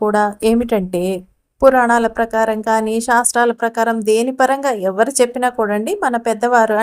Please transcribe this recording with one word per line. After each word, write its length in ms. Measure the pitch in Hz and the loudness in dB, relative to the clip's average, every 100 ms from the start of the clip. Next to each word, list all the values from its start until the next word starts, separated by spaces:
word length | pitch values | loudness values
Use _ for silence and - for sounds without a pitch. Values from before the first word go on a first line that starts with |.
కూడా 220 | 214 208 208 208 220 | -2 0 0 0 0
ఏమిటంటే, 520 | 233 240 226 185 185 180 185 185 _ _ - | 0 0 -2 -2 -4 -4 -6 -10 _ _ 2
పురాణాల 460 | 269 262 240 240 226 226 | 4 4 4 2 0 -2
ప్రకారం 420 | 226 226 220 214 220 | -2 0 -2 -2 -2
కానీ, 280 | 220 220 226 233 | -2 0 -4 0
శాస్త్రాల 440 | 240 240 240 240 233 | 0 2 2 0 0
ప్రకారం 360 | 233 233 226 226 214 | -2 -2 -2 -2 0
దేని 240 | 220 247 262 | 0 0 0
పరంగా 320 | 262 269 277 220 185 | 0 0 -2 -2 -2
ఎవరు 220 | 190 233 277 | 0 0 0
చెప్పినా 300 | 240 247 247 247 | 0 0 -2 -2
కూడా 160 | 214 208 | -2 -2
అండి, 160 | 226 403 | -4 -4
మన 140 | 320 240 | -2 -2
పెద్దవారు 580 | 233 220 240 247 220 214 | -4 -2 2 2 2 0